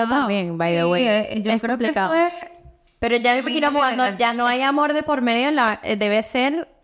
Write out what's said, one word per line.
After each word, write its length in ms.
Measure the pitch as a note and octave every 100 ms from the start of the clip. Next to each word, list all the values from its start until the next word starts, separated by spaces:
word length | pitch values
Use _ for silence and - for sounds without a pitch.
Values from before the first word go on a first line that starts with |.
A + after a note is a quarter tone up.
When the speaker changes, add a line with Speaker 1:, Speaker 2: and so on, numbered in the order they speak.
Speaker 1:
complicado. 180 | A3+ C#4
Speaker 2:
también, 360 | B3 G3+ F3 E3
by 160 | E3+
the 80 | E3+
Speaker 3:
Sí, 40 | E3+
Speaker 2:
way. 200 | F3 B3
Speaker 3:
eh, 340 | G#3+ G#3 A3
yo 80 | G#3
Speaker 1:
Es 80 | A3+
Speaker 3:
creo 160 | A#3 B3
que 100 | A3+
esto 120 | G#3+
Speaker 1:
complicado. 120 | F#3+
Speaker 3:
es, 200 | D#4+ F4 F4 - - - - _ -
Speaker 2:
Pero 180 | A#3 A#3+
ya 160 | A#3
me 60 | B3
imagino 300 | C4 D#4 D4
Speaker 3:
Sí, 40 | C#4+
Speaker 2:
cuando 280 | C4+ B3
Speaker 3:
es 80 | A3
verdad. 80 | F#3+
Speaker 2:
ya 140 | A#3
no 140 | A#3+ A#3+
hay 140 | B3
amor 320 | C4+ D4 D4
de 100 | D4+
por 180 | D4+ C#4+
medio, 300 | A#3+ A#3 C4+
la, 300 | D4+ A#3 G#3+
eh, 140 | - G#3+
debe 260 | G#3 G#3+
ser 460 | A3 C4 C4 D#4+ - _